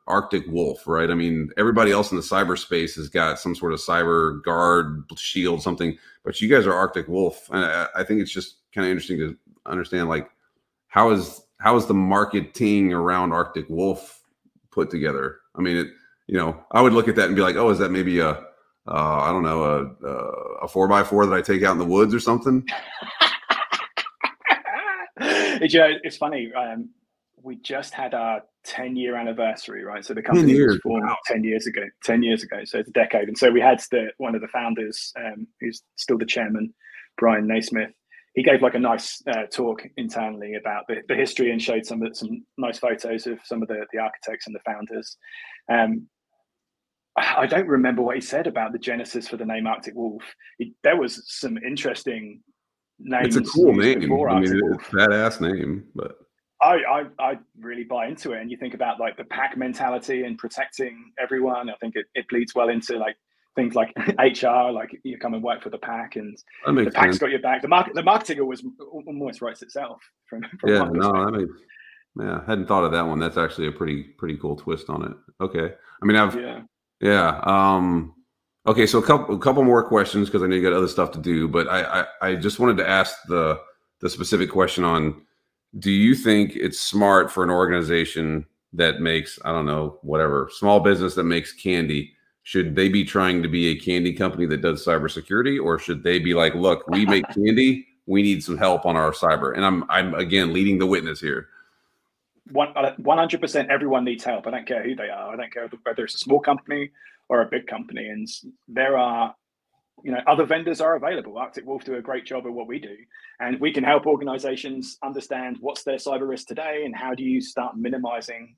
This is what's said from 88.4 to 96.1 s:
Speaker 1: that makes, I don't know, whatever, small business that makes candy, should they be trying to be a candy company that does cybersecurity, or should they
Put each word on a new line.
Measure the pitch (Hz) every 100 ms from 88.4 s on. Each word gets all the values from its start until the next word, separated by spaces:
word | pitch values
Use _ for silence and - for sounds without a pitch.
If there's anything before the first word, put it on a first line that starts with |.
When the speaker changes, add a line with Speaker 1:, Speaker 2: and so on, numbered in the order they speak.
| 76 _ _
Speaker 1:
that | 82 82 73
makes, | 82 80 76 - -
I |
don't | 82 73
know, | 76 76 -
whatever, | 71 78 78 71 67
small | - 101 101
business | 92 92 90 90
that | 85
makes | 85 -
candy, | - 95 87 80 73 73 _ _ _
should | - 95 82 76
they | 95
be | 101
trying | 92 101 92 90
to | 82
be | 85 85
a | 76
candy | - 87 87
company | 85 95 85 85
that | 76
does | 85 78 -
cybersecurity, | 80 76 85 - 101 127 139
or | 82 80
should | - 78
they | 87